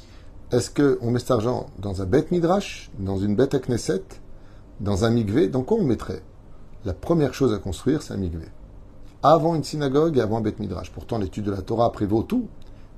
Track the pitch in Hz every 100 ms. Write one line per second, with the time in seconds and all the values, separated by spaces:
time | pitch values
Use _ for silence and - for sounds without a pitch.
0 | - - - - - 120 - - 143 127
1 | 117 120 - 123 113 117 - - 98 92
2 | 92 127 156 180 165 196 - - - -
3 | 95 98 104 101 135 139 131 117 - 185
4 | - - - - - - - - 104 95
5 | 113 117 104 117 185 131 127 226 151 104
6 | - 95 - - - - - - 98 87
7 | - 170 139 - 131 104 98 90 123 151
8 | - 104 92 82 - - - - - -
9 | - - 139 160 160 160 127 151 143 139
10 | 165 135 107 113 107 104 101 90 87 -
11 | - 113 95 - 101 98 - 113 117 -
12 | 101 110 92 254 214 - - - -